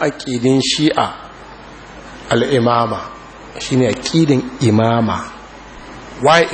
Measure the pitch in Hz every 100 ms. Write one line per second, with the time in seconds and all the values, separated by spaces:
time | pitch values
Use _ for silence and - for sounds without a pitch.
0 | 156 - 135 120 127 131 - - 151 -
1 | 113 - - - - - - - - -
2 | - - - 117 131 135 117 117 113 -
3 | - - - - - - - 131 120 127
4 | - 165 151 127 - - 117 107 113 117
5 | 107 87 - - - - - - - -
6 | - - 143 170 165